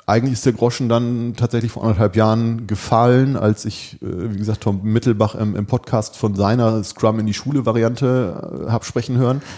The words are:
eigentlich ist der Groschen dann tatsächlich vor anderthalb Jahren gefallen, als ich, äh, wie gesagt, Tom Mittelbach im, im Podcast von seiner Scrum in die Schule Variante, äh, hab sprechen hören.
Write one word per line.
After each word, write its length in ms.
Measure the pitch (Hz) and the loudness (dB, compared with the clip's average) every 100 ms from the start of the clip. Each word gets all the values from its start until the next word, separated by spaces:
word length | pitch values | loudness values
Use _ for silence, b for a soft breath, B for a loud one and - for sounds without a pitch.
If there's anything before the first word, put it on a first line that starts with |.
eigentlich 300 | - 110 135 | 0 2 2
ist 100 | 117 | 2
der 80 | 135 | 0
Groschen 380 | 110 120 - 123 | 2 0 0 0
dann 420 | 117 120 120 120 | 2 2 -2 -4
tatsächlich 380 | 104 117 117 113 | -2 0 0 -2
vor 120 | - | -2
anderthalb 320 | 110 90 104 104 | 0 2 2 4
Jahren 500 | 110 113 117 113 104 | 4 4 0 -2 -4
gefallen, 720 | 104 - 113 120 123 135 131 | -6 0 4 6 6 4 2
als 260 | 107 107 | 0 0
ich, 380 | 107 - - - | -4 -10 -14 -12
äh, 320 | - 90 117 | -8 -6 -6
wie 20 | 101 | -4
gesagt, 240 | 107 107 | -4 -2
Tom 220 | 110 98 | -2 -2
Mittelbach 520 | 104 113 127 107 104 | 0 0 2 2 0
im, 220 | - 107 98 | 0 -2 -2
im 80 | |
Podcast 540 | 101 127 - 117 - - | -2 -2 0 -2 -2 -4
von 160 | 107 | -2
seiner 500 | 98 101 123 113 110 | 0 2 2 2 0
Scrum 340 | 95 - 113 110 | -4 -2 0 0
in 80 | 107 | -2
die 60 | |
Schule 320 | 101 131 143 | -4 -2 -2
Variante, 1000 | 113 113 113 120 131 127 98 - - 67 82 | 0 2 0 0 0 2 0 -6 -10 -10 -4
äh, 40 | |
hab 140 | 117 | -4
sprechen 320 | - - 117 123 | -2 -6 -2 0
hören. 240 | 123 135 B | 2 0 B